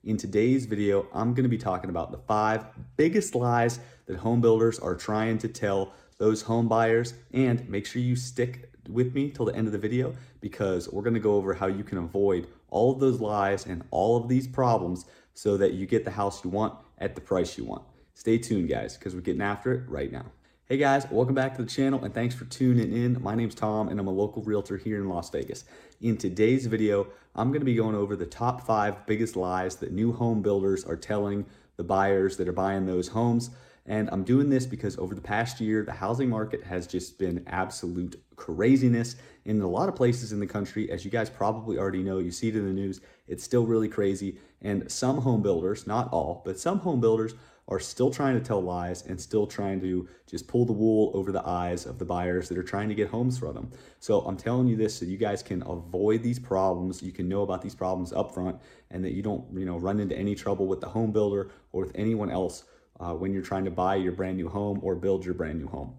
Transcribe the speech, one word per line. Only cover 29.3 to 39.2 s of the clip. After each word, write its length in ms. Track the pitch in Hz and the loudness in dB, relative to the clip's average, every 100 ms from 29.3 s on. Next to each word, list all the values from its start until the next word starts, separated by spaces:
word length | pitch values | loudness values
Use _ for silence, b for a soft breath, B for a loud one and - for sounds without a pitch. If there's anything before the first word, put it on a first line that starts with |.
| 95 | -2
lies 400 | 90 92 92 - | -2 -2 -2 -6
that 160 | - | -6
new 200 | 90 117 | 0 0
home 300 | 117 120 110 | 2 0 2
builders 420 | 101 101 95 95 | 2 2 2 0
are 120 | - 82 | -2 -8
telling 500 | - 104 101 101 98 B B - | -4 -2 0 -2 -6 B B -10
the 80 | |
buyers 520 | 87 95 98 98 95 - | 0 2 4 4 2 0
that 100 | 90 | -2
are 40 | |
buying 340 | 87 95 98 95 | 0 0 0 0
those 200 | 90 90 | 0 0
homes. 440 | 113 120 117 120 B B B - | 0 2 2 0 B B B -4
And 220 | 107 104 | -2 -2
I'm 140 | 98 | -2
doing 260 | 98 127 143 | 4 4 6
this 160 | 131 123 | 2 0
because 320 | - 104 - | -4 -6 -4
over 160 | 92 | -8
the 60 | 98 | -8
past 400 | - 107 117 - | -4 -2 -2 -2
year, 240 | 110 110 | 0 0
the 80 | 104 | 0
housing 360 | - 95 123 131 | -4 -2 0 0
market 360 | 110 107 - | 0 -2 -6
has 240 | - 90 87 | -4 -6 -4
just 280 | 90 - - | -6 -6 -4
been 280 | 92 87 87 | -2 -2 -4
absolute 720 | 87 92 - 87 87 90 - _ | -4 -4 -4 -6 -4 -6 -8 _
craziness. 800 | - - 82 113 135 131 117 117 - | -16 -8 2 6 6 6 4 0 -8